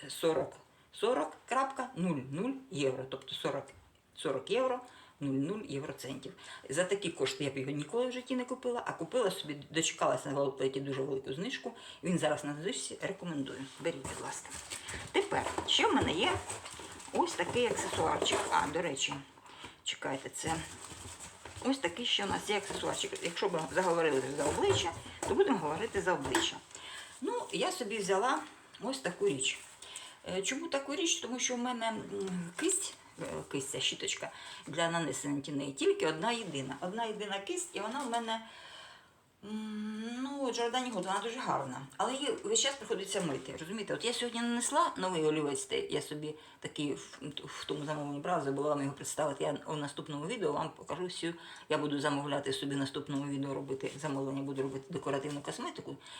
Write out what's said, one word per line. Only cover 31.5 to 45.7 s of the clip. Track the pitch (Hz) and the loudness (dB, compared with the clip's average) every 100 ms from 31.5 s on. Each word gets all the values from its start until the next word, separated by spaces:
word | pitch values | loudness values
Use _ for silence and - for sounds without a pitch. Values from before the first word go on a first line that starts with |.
в | 247 | 2
мене, | 247 240 226 | 0 0 0
м, | 214 196 202 190 180 170 - | -2 -4 -4 -2 -2 -4 0
кисть, | 339 - - - - - | 2 2 0 -8 -18 -8
е, | 147 156 - | -6 -6 -4
кисть, | 143 131 | -4 -2
ця | 139 | 0
щіточка | - - - - - - - - - | 0 0 -2 -4 -6 -8 -12 -12 -6
для | 160 165 | 2 4
нанесення | 170 151 131 143 143 | 4 2 0 0 -2
тіней, | 135 143 139 | 0 -2 -2
тільки | 139 359 403 160 | 2 4 6 4
одна | 160 220 | 2 2
єдина. | 233 196 143 131 - | 0 0 -2 -4 -4
Одна | 180 214 | -4 -2
єдина | 233 190 202 196 | -2 -2 -2 -4
кисть, | 196 349 - | -2 -4 -4
і | - | -4
вона | 208 262 | -2 -2
в | 254 | 0
мене, | 233 226 226 226 - - - - - - _ _ _ | 0 0 -2 -4 -14 -16 -16 -16 -20 -20 _ _ _
м, | 202 214 220 214 214 214 226 240 | -8 -6 -4 -4 -4 -4 -6 -4
ну, | 262 277 262 | -4 0 0
Giordani | 226 233 254 254 | 2 2 2 0
Gold, | 208 180 | -2 0
вона | 196 | 0
дуже | 226 240 | 0 -4
гарна. | 175 139 135 131 - - | 0 0 0 -6 -10 -2
Але | 214 | 0
її | 269 285 - | 2 0 -2
весь | 202 226 | 2 4
час | 269 | 4
приходиться | 277 - 196 196 196 | 0 -2 -4 -2 0
мити, | 170 135 - - | 0 0 -4 -8
розумієте? | 160 220 202 | -6 -6 -4
От | 147 | 0
я | 226 | 0
сьогодні | 240 240 233 | 0 0 0
нанесла | 240 240 226 294 330 180 | 2 2 4 4 4 2
новий | 185 175 | 0 4
олівець, | 156 156 143 135 | 4 4 2 0
те-, | - | 0